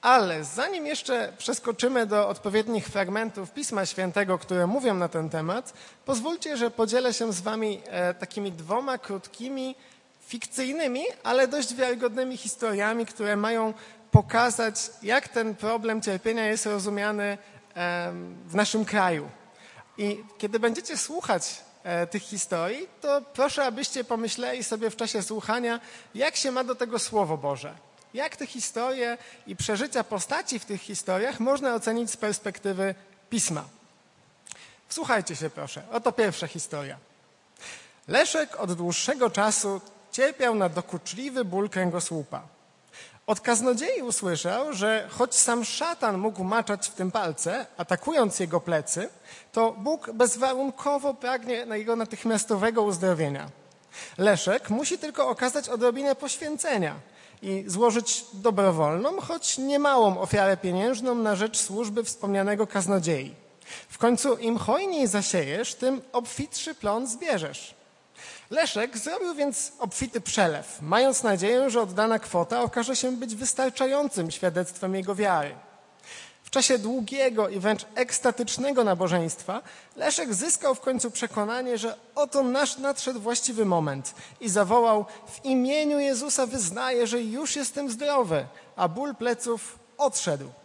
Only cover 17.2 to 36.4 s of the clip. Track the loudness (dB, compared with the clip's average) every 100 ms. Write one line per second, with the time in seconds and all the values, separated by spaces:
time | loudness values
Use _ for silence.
17.2 | -2 -4 -10 -20 -18 -4 0 0 -2 -6
18.2 | -10 -14 -6 0 2 2 0 2 2 2
19.2 | -4 -14 -20 -20 -20 -20 -20 -6 -4 -4
20.2 | -10 -8 -2 0 0 0 -4 -6 -4 -6
21.2 | 0 0 0 -10 -16 -16 -4 -2 -2 -4
22.2 | -6 -8 -4 -2 -2 -4 -8 -8 0 0
23.2 | 0 0 0 2 0 0 -4 -4 -2 -2
24.2 | -2 -4 -4 -4 -4 -2 -2 -2 -4 -2
25.2 | -4 -6 -2 -2 0 -4 -6 -20 -16 -2
26.2 | 0 0 -2 0 -2 -2 -2 -2 0 0
27.2 | 2 0 -2 -4 -8 -16 -20 _ _ -6
28.2 | -6 -6 -10 -8 -6 -4 -2 0 -2 -2
29.2 | -8 -20 -14 -8 -2 0 0 -2 -2 -2
30.2 | -2 -2 -2 -6 -6 -8 -8 -8 -2 0
31.2 | 0 0 0 2 2 0 0 -2 -2 -2
32.2 | -2 -2 -4 -6 -4 0 -2 -4 -12 _
33.2 | _ -2 0 -2 -6 -18 _ _ _ _
34.2 | _ _ -20 -20 -20 -20 _ -8 0 0
35.2 | 0 -6 -6 -6 -10 -10 -6 -2 0 2
36.2 | 2 2